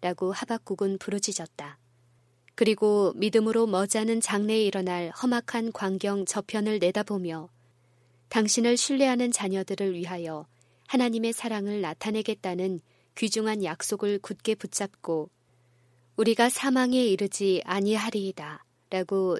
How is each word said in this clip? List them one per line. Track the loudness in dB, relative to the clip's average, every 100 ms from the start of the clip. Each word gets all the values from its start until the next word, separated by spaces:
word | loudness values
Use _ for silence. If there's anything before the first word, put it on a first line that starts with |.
라고 | -4 -2 -4
하박국은 | -4 -6 -6 -6 -2 -2 -2
부르짖었다. | -4 -4 -4 -4 -10 -14 -16 -18 _ _ _ _ _ _ _
그리고 | 0 2 4 4 4 4 2
믿음으로 | 2 4 4 4 2
머지않은 | 2 0 0 0 0
장래에 | 0 0 2 2
일어날 | 2 0 -2 -2 -4
험악한 | -4 0 0 -2 -4 -4
광경 | -4 -4 -2 -2 -2
저편을 | -2 -4 -4 -2 -2 2
내다보며 | 2 0 -2 -4 -4 -8 -10 _ _ _ _ _ _ _ _
당신을 | 0 2 4 4 2
신뢰하는 | 2 2 4 2 0
자녀들을 | 0 -2 -2 -2 -2 -2
위하여 | -2 -6 -6 -8 -8 -12 _ _ _ 0
하나님의 | 2 2 2 -2
사랑을 | -2 -4 -4 -2 -2
나타내겠다는 | -2 -4 -4 -2 -2 -4 -4 -2 -2 -4 -8 _ _ -4
귀중한 | -2 0 0 -2
약속을 | -4 -4 -4 -2 0 -2
굳게 | -4 -6 -2
붙잡고 | -2 -4 -6 -6 -6 -4 -4 -4 _ _ _ _ _ _ _ _ 0
"우리가 | 2 4 4
사망에 | 2 2 4 4 4
이르지 | 4 2 0 0 2 2
아니하리이다"라고 | 0 0 2 0 0 -2 -4 -8 -12 -14 -20 _ _ -4 0 0 2